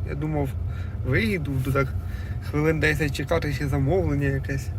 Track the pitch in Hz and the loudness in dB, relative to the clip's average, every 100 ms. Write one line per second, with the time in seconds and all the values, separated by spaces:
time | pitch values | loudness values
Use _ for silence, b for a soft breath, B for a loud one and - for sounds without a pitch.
0 | - 147 156 151 135 - - B B - | -4 -2 -2 0 -2 -2 -4 B B -4
1 | 123 147 220 190 143 135 131 139 135 - | 0 2 2 0 -2 -2 0 2 2 0
2 | B B B B - 147 151 160 151 147 | B B B B -2 2 2 4 2 2
3 | 151 - 143 165 151 135 143 139 135 185 | 0 0 0 0 0 -2 0 2 4 4
4 | 165 143 139 135 135 135 - | 2 2 2 0 -2 -4 -4